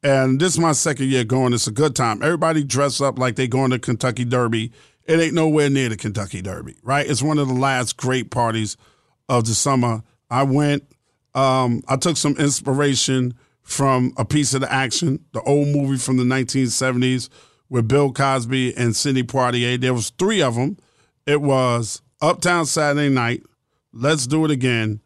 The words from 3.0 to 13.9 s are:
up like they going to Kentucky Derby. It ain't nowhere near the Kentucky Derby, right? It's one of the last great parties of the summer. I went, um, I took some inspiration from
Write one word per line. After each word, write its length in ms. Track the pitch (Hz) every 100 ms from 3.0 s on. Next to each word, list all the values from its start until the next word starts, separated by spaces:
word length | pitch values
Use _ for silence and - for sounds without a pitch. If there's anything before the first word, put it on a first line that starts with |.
up 180 | 139 120
like 180 | 127 117
they 100 | 131
going 260 | 131 135
to 60 | 127
Kentucky 460 | - 120 127 117
Derby. 480 | 120 123 120 113 110 - _ _
It 160 | - 165
ain't 140 | 165
nowhere 340 | 165 160 151 143
near 220 | 139 127
the 60 | 107
Kentucky 440 | - 101 98 -
Derby, 360 | 92 92 - -
right? 240 | 113 139 143
It's 160 | 139
one 160 | 147 151
of 100 | 139
the 60 |
last 440 | 127 135 131 117 -
great 320 | 127 127 107
parties 480 | - 117 110 107 - _ _ _ _ -
of 160 | 123
the 100 | 113
summer. 480 | 107 143 135 120 113 - _ _
I 140 | 120
went, 400 | 139 135 147 147 _ _ _ _ _
um, 480 | 131 135 131 127 120 -
I 80 | 131
took 200 | 175 156
some 200 | 147 139
inspiration 1000 | 143 135 - 135 143 131 - 131 123 120 _ _
from 520 | - - 139